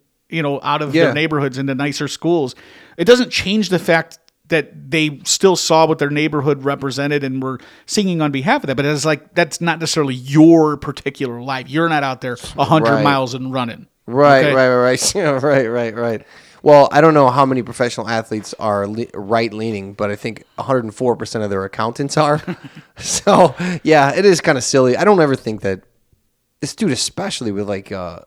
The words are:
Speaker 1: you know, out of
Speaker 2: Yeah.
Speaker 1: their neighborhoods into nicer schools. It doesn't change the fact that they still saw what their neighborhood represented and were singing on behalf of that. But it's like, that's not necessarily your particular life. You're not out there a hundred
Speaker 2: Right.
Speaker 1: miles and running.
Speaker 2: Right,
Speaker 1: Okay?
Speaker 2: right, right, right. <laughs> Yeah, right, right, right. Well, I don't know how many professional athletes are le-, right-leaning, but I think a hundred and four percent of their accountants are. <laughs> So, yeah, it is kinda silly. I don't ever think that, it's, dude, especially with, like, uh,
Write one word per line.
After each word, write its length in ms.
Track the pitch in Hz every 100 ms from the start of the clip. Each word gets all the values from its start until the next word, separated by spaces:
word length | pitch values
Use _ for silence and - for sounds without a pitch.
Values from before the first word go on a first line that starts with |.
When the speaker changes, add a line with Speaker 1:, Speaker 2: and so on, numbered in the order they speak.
| _ _ _
Speaker 1:
you 120 | 165
know, 160 | 147 139
out 180 | - 151
of 140 | 151
Speaker 2:
Yeah. 100 | 156
Speaker 1:
their 80 | 156
neighborhoods 440 | 123 160 151 139 127
into 160 | 139
nicer 340 | 135 143 135 143
schools. 460 | - 165 170 127 - - - - -
It 80 |
doesn't 240 | 170 247 247
change 380 | - 190 214 185
the 100 | 175
fact 400 | 180 165 - - _ _ -
that 420 | 160 - 151 143
they 300 | 160 156 131
still 300 | - - 190
saw 320 | 170 - 160 160
what 120 | 156
their 100 | 143
neighborhood 560 | 147 156 147 139 139
represented 580 | 135 135 135 127 143 147
and 200 | 135 131
were 180 | 131 123 - -
singing 380 | - - 190 170
on 100 | 151
behalf 300 | 139 147 -
of 60 | 135
that. 80 | 131
But 100 | 143
it's 180 | 147
like, 300 | 151 147 -
that's 260 | - 165 -
not 200 | 170 160
necessarily 340 | 160 165 139
your 640 | 127 127 147 160 165 151 147
particular 640 | - 139 143 - 131 120
life. 260 | 127 131 123
You're 220 | 143 165
not 120 | 151
out 180 | 139 127
there 160 | 127 123 - -
a 80 |
hundred 280 | 147 156 113
Speaker 2:
Right. 120 | 110
Speaker 1:
miles 300 | 107 139 127
and 180 | 127 131
running. 340 | 131 120 107 - _ -
Speaker 2:
Right, 400 | 123 143 135 147
Speaker 1:
Okay? 80 |
Speaker 2:
right, 140 | 131 127
right, 120 | 123
right. 320 | 123 127 -
<laughs> 0 |
Yeah, 240 | 202 160 135
right, 220 | 143 135 113
right, 280 | 120 117
right. 320 | 110 120 110 - - - _
Well, 280 | - 147 139
I 100 | 147
don't 140 | 160
know 140 | 151 131
how 160 | 127 135
many 160 | 131
professional 460 | 113 - 120 - 107
athletes 440 | 113 110 110 - -
are 300 | 107 101 101
le-, 180 | 107 117
right-leaning, 760 | - 98 113 117 107 113 104 98
but 180 | 101 104
I 60 | 104
think 260 | 120 101 _ -
a 60 |
hundred 200 | 101 131
and 100 | 110
four 200 | - 127
percent 300 | 113 110 113
of 60 | 104
their 140 | 98
accountants 520 | 98 - 113 117 139 -
are. 260 | 151 151 - 175 135
<laughs> 240 | - - -
So, 580 | - - - 208 170 - 180 170
yeah, 300 | 151 156 139
it 100 | 151
is 160 | 202 170
kinda 200 | 170 135
silly. 360 | - 139 127 123
I 80 |
don't 160 | 196 196
ever 160 | 147 131
think 240 | 113 104
that, 220 | 98 95 _ _ _ _ _ _ _ -
it's, 140 | 143
dude, 160 | - 196
especially 600 | 123 - - 202 - 110
with, 160 | 98 101
like, 240 | 98 98
uh, 280 | 95 87 87